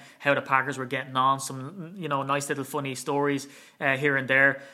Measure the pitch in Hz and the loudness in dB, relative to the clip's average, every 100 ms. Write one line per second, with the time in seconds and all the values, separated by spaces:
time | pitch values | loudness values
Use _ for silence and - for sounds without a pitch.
0 | - - 143 135 - 135 135 131 123 131 | -12 -2 2 2 2 0 2 -4 -6 -6
1 | 131 131 131 135 - 135 135 196 165 196 | -2 2 2 2 -2 -8 -10 -12 -12 -10
2 | 156 139 135 143 143 139 131 147 139 127 | -4 -2 0 -2 -2 -4 -4 -6 -6 -6
3 | - 143 143 139 135 - - _ 139 131 | -2 0 0 0 -4 -16 -20 _ 0 2
4 | 147 139 127 135 139 135 - | 2 0 4 6 6 2 -6